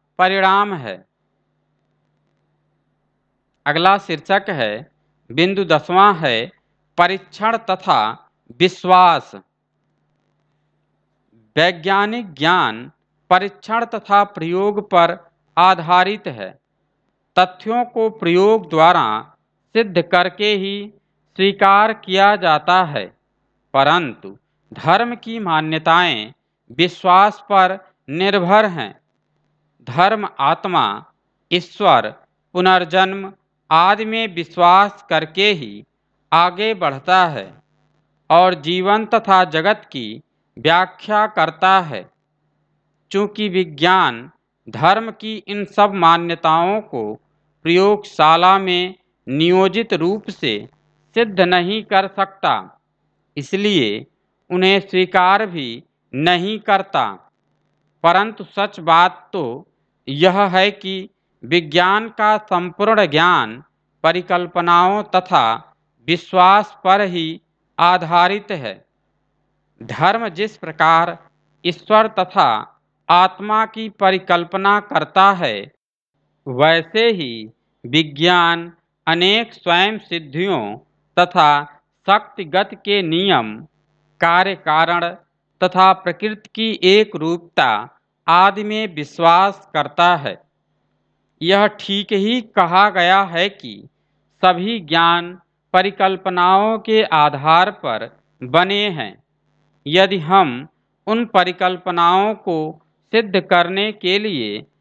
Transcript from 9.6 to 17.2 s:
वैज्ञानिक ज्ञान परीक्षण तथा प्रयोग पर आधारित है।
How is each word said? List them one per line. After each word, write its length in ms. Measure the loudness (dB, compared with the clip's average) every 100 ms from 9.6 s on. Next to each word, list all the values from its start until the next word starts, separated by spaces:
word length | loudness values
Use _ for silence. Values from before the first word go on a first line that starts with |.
| _ _ _ _ _ _ _ _ _ _ _ _ _ _ _ _ _ _ _ 0
वैज्ञानिक 800 | 0 0 -2 -2 -2 -6 -12
ज्ञान 580 | -4 0 2 0 -6 -14 _ _ _ _
परीक्षण 540 | 0 0 -10 -6 -6 -4
तथा 380 | -8 0 0 0
प्रयोग 520 | -4 -6 -2 -2 -4 0
पर 280 | 2 2 -2 _ _ _ 2
आधारित 680 | 2 2 2 2 2 -4 -10
है। 200 | -12 -14 -16 _ _ _ _ _ _